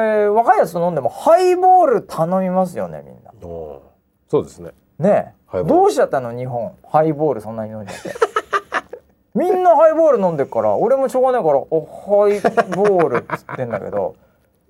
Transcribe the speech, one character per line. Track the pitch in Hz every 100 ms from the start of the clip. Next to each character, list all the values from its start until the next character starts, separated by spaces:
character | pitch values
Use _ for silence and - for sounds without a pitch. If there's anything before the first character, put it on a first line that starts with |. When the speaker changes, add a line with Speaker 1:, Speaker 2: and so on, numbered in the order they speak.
| 220 214 208
Speaker 1:
若 | 214 240 403
い |
や | 180
つ |
と | 175
飲 | 175
ん | 160
で |
も | 127
ハ | - - 339
イ | 370 359
ボ | 370 370
ー | 320
ル | 214
頼 | - - 165 185
み | 185
ま | 185 185
す | 113
よ | 90
ね、 | 76 71
み |
ん | 62
な。 | - 107 85
Speaker 2:
お | 82 78 69
ー。 | - _ _ _ _
そ | 147
う |
で | 82
す | -
ね。 | 82 - _ -
Speaker 1:
ね | 175
え。 | 156 - - _
Speaker 2:
ハ | 92
イ |
ボ | 143
ー |
ル。 | 330
Speaker 1:
ど | 392
う |
し | 285
ち |
ゃ | 202
っ |
た | 147
の、 | 123
日 | 120 127
本。 | 120 101 - -
ハ | 151
イ | 160
ボ | 147 156
ー |
ル | 113
そ | 104
ん | 113
な | 110
に |
飲 | 110
ん | 98
じ |
ゃ | -
っ |
て。 | - - 427 - - 403 -
Speaker 2:
<laughs> | - - - _ _ _ 214
Speaker 1:
み | 349
ん | 370
な | 359 294
ハ | 320
イ |
ボ | 311 320
ー |
ル | 240
飲 | 185
ん | 160
で |
っ | 127
か | 113
ら、 | 107 101
俺 | 202 269
も | 262
し | 254
ょ |
う |
が | 254
な | 247
い |
か | 160
ら、 | 139 -
「お、 | 160 156
ハ | - - 202 208
イ | 202 - - 214 175
ボ | 208 185
ー | 156
ル」 | -
っ | - 160
つ | -
っ | 131
て | 120
ん |
だ | 104
け | 95
ど、 | 101 90 - _ _ _ _ _